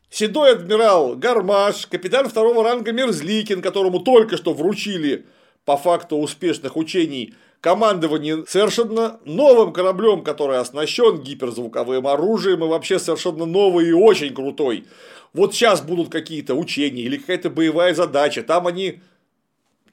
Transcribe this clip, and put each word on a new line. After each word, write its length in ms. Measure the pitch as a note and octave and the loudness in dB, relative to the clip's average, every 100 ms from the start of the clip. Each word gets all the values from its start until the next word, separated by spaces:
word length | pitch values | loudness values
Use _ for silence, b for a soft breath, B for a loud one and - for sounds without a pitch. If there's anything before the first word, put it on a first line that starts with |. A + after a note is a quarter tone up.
| _ | _
седой 400 | - G#3+ A#3+ C#4+ | -4 -2 2 4
адмирал 640 | A3+ F3 G#3+ A3+ F#3 C3 B2 | 4 2 2 4 4 2 -2
Гармаш, 720 | G#3 A#3 F#3 G3+ G3+ G3+ - | -2 0 2 2 0 -2 -8
капитан 420 | F3 F3+ B3+ C4+ | -10 -2 -2 0
второго 340 | A3 A3+ A#3 | 0 2 2
ранга 280 | A3+ B3 A3 | 0 0 -4
Мерзликин, 720 | A#3 C4 E3+ D#3 G#3+ G#3+ F#3+ | -2 -2 -2 -4 -4 -2 -4
которому 360 | F#3 F#3+ F#3+ F3+ | -4 -2 0 0
только 380 | F3+ - A3 E3 | 4 6 6 0
что 160 | F3 | -4
вручили 720 | C#3+ E3 G#3 G#3 F#3 D3 A#2 b b b b - | -2 -2 -2 -6 -4 -2 -4 b b b b -2
по 100 | C#3+ | 0
факту 420 | F3 E3+ - D3+ | 2 0 0 -4
успешных 600 | D3 - F3+ D3+ C3+ D#3+ | -4 -4 -4 -2 -6 -6
учений 560 | D#3+ F#3 D#3+ C3+ A2 B B B | -4 -2 -2 -4 -12 B B B
командование 800 | E3 G3+ A3 F#3+ D#3+ D3+ D3 D#3+ D#3 | 0 2 2 2 0 -2 -2 -6 -2
совершенно 760 | F#3 G#3 A3+ A3+ A3 A3+ A3+ | 0 2 0 -2 -2 -4 -6
новым 480 | C#3+ E3 D4 A#3+ G3 | -8 2 6 6 4
кораблем, 500 | D#3 F#3 F#3 A3 F#3+ | 0 -2 2 2 2
который 380 | D3 C#3+ C#3+ B2+ | -2 -4 -2 -2
оснащен 640 | B2 C3+ D3+ - A#3 E3+ | -4 -6 -6 2 2 2
гиперзвуковым 840 | C3+ C#3 B2 A2 A#2+ A#2+ A#2+ C3 C3+ | -6 -8 -8 -6 -8 -6 -4 -2 0
оружием 560 | C#3+ F3+ A3 F#3+ F3 | 0 0 0 0 0
и 60 | D#3+ | 0
вообще 320 | D#3+ - F#3 | -2 -2 -2
совершенно 460 | - D#3+ F3+ D#3+ E3 | -2 -4 -4 -6 -2
новый 420 | F3+ G3+ F3 E3+ | 2 2 4 4
и 60 | |
очень 400 | E3 A3 F#3+ C#3+ | 6 6 4 0
крутой. 520 | B2 C3+ C3+ C#3 G#2 - B B B B | -6 -8 -4 -2 -4 -8 B B B B
Вот 240 | D3 G3+ - | 0 0 2
щас 260 | A#3 F3+ | 2 2
будут 280 | C#3+ F3 E3 | 0 -4 -4
какие-то 460 | E3 D#3 D#3 C#3+ C3 | -6 -8 -8 -4 -4
учения 480 | E3+ - C#3+ B2 | -4 -4 -4 -4
или 120 | A#2+ C#3+ | -8 -6
какая-то 340 | - F3+ F3 | -6 -4 -4
боевая 440 | C#3 D#3+ D#3 F3+ | 0 0 2 2
задача, 500 | D#3+ E3+ C#3 D3 - | 2 0 2 0 0
там 240 | A2+ E3 F3 | -2 0 0
они, 320 | F3 F#3+ - b b _ _ _ _ _ _ _ | -4 -6 -10 b b _ _ _ _ _ _ _